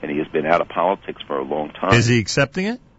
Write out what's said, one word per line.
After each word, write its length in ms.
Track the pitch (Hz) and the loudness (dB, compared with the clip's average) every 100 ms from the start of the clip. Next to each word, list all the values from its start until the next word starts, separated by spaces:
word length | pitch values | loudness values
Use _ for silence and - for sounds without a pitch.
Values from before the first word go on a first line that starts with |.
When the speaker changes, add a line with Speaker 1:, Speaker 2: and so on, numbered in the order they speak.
Speaker 1:
and 80 | 76 | -4
he 80 | 73 | -4
has 100 | 78 | -2
been 180 | 80 76 | -2 2
out 140 | 85 | 2
of 80 | - | 2
politics 520 | - 87 98 - - - | 0 0 0 -6 -14 -6
for 120 | 71 | -6
a 40 | |
long 260 | 67 73 73 | -4 -4 -6
time. 240 | - 90 | -4 2
Speaker 2:
Is 120 | 113 117 | 4 4
he 140 | 120 | 2
accepting 460 | 101 - 139 - 196 | 2 0 0 0 -4
it? 140 | 247 _ | -6 _